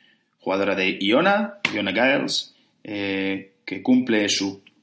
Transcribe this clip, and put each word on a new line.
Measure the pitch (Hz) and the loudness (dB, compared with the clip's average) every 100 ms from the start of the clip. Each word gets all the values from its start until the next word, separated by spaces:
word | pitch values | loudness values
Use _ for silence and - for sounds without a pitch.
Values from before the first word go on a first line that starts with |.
| _ _ _ _ | _ _ _ _
jugadora | 95 98 98 92 | -4 -2 0 0
de | 92 - | 0 0
Iona, | 98 123 185 202 220 - - | 2 4 4 2 0 -4 -4
Iona | 107 101 | -2 -2
Giles, | - 127 143 117 - - _ _ _ | 2 2 2 -2 -6 -8 _ _ _
eh, | 107 104 98 98 95 98 - _ - | -10 -6 -2 -2 -2 -4 -8 _ -12
que | 98 | -6
cumple | 110 127 123 107 101 | 2 2 4 0 2
su | - 98 98 _ _ | 0 -2 -6 _ _